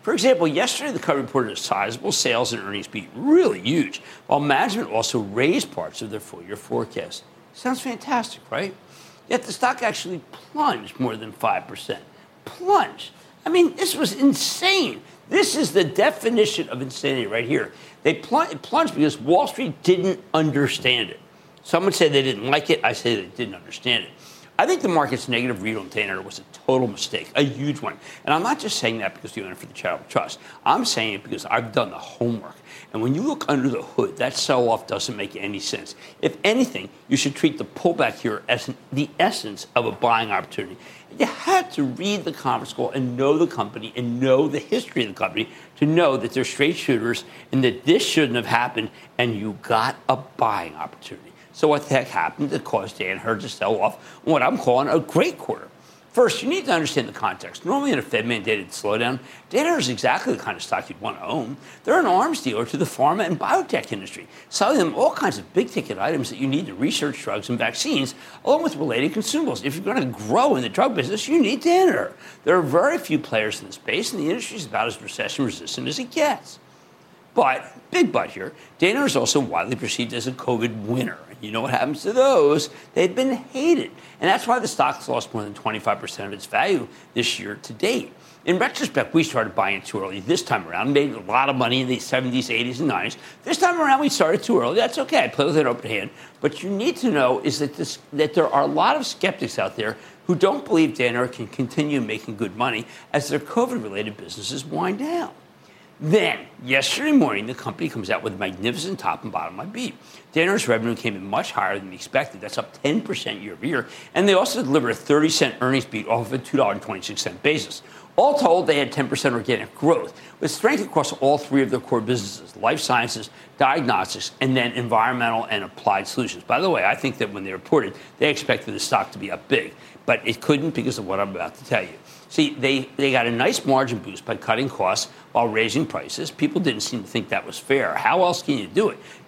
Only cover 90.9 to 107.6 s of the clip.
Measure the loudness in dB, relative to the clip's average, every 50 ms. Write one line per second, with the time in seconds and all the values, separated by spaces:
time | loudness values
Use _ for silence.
90.9 | 4 4 4 2 -2 -6 -4 0 2 2 2 2 2 0 2 2 2 0 0 0
91.9 | -2 -4 -2 0 0 0 0 0 0 -2 0 0 -2 -2 -2 -2 -4 -2 -2 0
92.9 | 0 0 -2 -4 -6 -10 -16 -20 -18 -10 -6 -4 0 2 2 2 4 4 4 4
93.9 | 4 4 4 2 2 4 4 4 2 2 2 2 2 2 4 2 2 2 2 0
94.9 | 0 -2 -2 2 2 2 2 2 2 2 2 4 4 4 4 2 0 -2 -4 -4
95.9 | -4 -4 -4 -6 -12 -16 -20 -20 -8 -2 -2 -2 -2 -2 -6 -4 -2 0 0 0
96.9 | 0 0 0 2 2 4 4 4 2 2 0 -2 -2 -2 -2 -4 -4 -6 -8 -8
97.9 | -8 -12 -14 -6 0 0 0 2 4 2 2 4 4 4 2 4 2 2 4 4
98.9 | 2 2 -2 -6 -6 -2 -2 -2 -2 -2 -6 -6 -2 -2 -4 -2 -2 -2 -4 -4
99.9 | -4 -6 -12 -20 -20 -8 -2 -2 0 4 4 2 2 0 -2 2 4 4 4 4
100.9 | 2 2 0 2 2 0 -2 -2 -4 -8 -12 -8 -4 -4 -4 -2 0 -2 0 0
101.9 | 0 0 0 -2 -4 -6 -6 -8 -6 -4 -4 -4 -2 -2 -2 -2 -2 -4 -6 -8
102.9 | -14 -20 -8 -2 -2 -2 0 0 -4 -4 -4 -2 0 0 0 0 -2 -6 -6 -6
103.9 | -6 -4 -6 -6 -8 -12 -14 -14 -12 -10 -10 -8 -8 -8 -8 -6 -4 -4 -2 -2
104.9 | -4 -4 -4 -4 -4 -4 -6 -6 -10 -16 -20 -20 -20 -20 -20 -20 -20 -20 -20 -20
105.9 | -14 -6 0 2 4 4 4 2 -2 -2 -8 -14 -18 -12 -4 0 2 2 2 2
106.9 | -2 0 2 4 6 6 6 4 2 -2 -4 -6 -8 -8